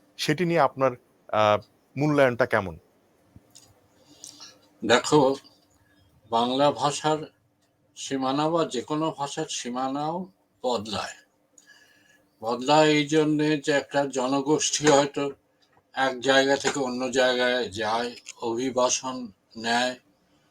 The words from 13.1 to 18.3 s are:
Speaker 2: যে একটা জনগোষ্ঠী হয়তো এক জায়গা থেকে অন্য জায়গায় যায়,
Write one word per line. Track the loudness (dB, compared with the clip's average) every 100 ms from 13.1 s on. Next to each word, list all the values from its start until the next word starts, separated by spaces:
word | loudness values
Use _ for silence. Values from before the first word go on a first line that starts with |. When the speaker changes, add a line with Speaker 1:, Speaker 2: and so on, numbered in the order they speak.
| 2 2 0 0 0
Speaker 2:
যে | 0
একটা | -2 0 -2 -2
জনগোষ্ঠী | -2 -2 -2 0 0 0 0 4
হয়তো | 4 4 -2 -6 -8 _ _ _ _ _
এক | -4 -4 0
জায়গা | 2 4 4 2
থেকে | 0 -2
অন্য | -4 -4 -2
জায়গায় | 2 2 2 0 0 -4
যায়, | -4 -2 -2 -4 -8 -20